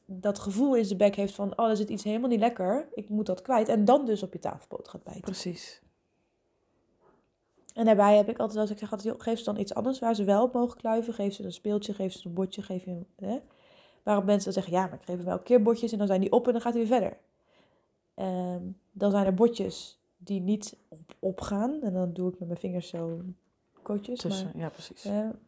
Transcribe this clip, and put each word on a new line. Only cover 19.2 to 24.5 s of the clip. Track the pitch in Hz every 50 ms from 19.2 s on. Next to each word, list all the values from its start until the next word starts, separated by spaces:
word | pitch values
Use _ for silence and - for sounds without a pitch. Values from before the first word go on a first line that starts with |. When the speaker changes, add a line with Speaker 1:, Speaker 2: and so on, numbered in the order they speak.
| 196
Speaker 1:
er | 190 190
bordjes | 185 233 233 233 - 196 190 180 - - - - _ _ _ _ _
die | 180 175 202 190
niet | 180 190 214 214 208 - - - _ _
op, | - 160 165 - - -
opgaan. | - 190 185 - - - 208 196 220 254 302 311
En | 277 208 180
dan | 185 185 175 165
doe | 175 180 180
ik | 180 185
met | 180 170
mijn | 170 165
vingers | - 190 180 180 170 -
zo | - 170 170 165 165 165 180 185 180 - _ _ _ _ _ _ _ _
kotjes, | _ - 208 202 202 - 247 240
Speaker 2:
Tussen, | - 233 196 190 185 170